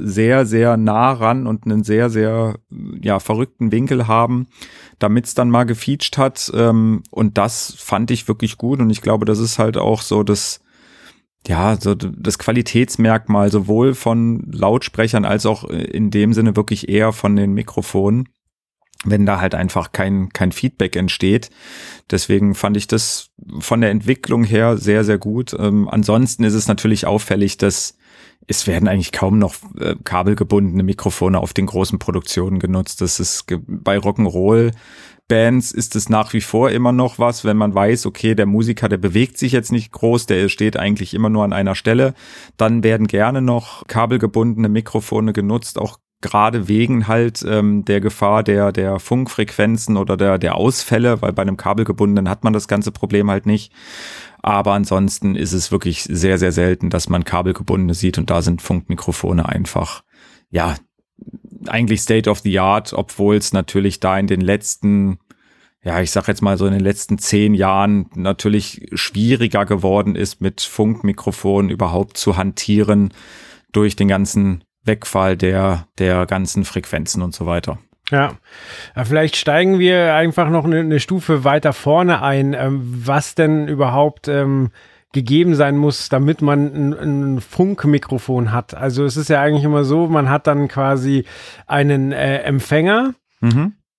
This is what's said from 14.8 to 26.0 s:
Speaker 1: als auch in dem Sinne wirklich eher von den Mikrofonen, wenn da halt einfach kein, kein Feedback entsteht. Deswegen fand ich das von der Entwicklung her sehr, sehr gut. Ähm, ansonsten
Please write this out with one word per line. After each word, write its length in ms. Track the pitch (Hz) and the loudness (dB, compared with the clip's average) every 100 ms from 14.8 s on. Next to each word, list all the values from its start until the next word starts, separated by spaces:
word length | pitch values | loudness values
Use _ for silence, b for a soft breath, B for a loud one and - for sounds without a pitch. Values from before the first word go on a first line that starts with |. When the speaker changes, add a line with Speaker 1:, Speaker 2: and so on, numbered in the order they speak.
| - - 110 117 104 | -2 -2 0 0 0
Speaker 1:
als 200 | 104 110 | 0 0
auch 200 | 110 - | -4 -6
in 440 | 80 - 92 107 | -8 -6 -2 0
dem 220 | 104 104 | 2 2
Sinne 220 | 110 113 107 | 4 2 2
wirklich 320 | 104 104 - | -2 -4 0
eher 240 | 101 110 | 2 2
von 240 | 110 101 101 | 0 0 2
den 180 | 98 | 2
Mikrofonen, 760 | 101 110 - 98 98 101 117 131 _ _ _ _ _ _ _ | -2 -4 -6 -4 0 2 0 -2 _ _ _ _ _ _ _
wenn 220 | 98 104 101 | -2 2 2
da 160 | 95 | 2
halt 120 | 92 | 0
einfach 380 | 82 90 92 85 | -2 -2 -2 -4
kein, 380 | - 95 98 92 | -4 0 0 -2
kein 240 | - 92 | -2 -2
Feedback 420 | - 127 - 92 85 | -2 -6 -2 -2 0
entsteht. 540 | 92 - 92 117 - B B B B B - | -2 0 0 0 -2 B B B B B -4
Deswegen 460 | 95 - 101 101 98 | -4 0 2 2 0
fand 220 | 104 104 | -2 -2
ich 100 | - | 0
das 440 | 113 - - - - - 76 | -2 -2 -6 -10 -20 -16 -12
von 220 | - 117 | -2 2
der 80 | 110 | 2
Entwicklung 540 | 107 107 131 - 117 110 | 2 0 -2 0 0 2
her 320 | 110 117 110 | 2 2 2
sehr, 260 | 101 107 | 2 2
sehr 140 | 107 104 | 2 0
gut. 360 | 104 113 123 - | -2 -4 -6 -4
Ähm, 300 | 104 104 98 | 0 2 2
ansonsten 560 | 110 | 0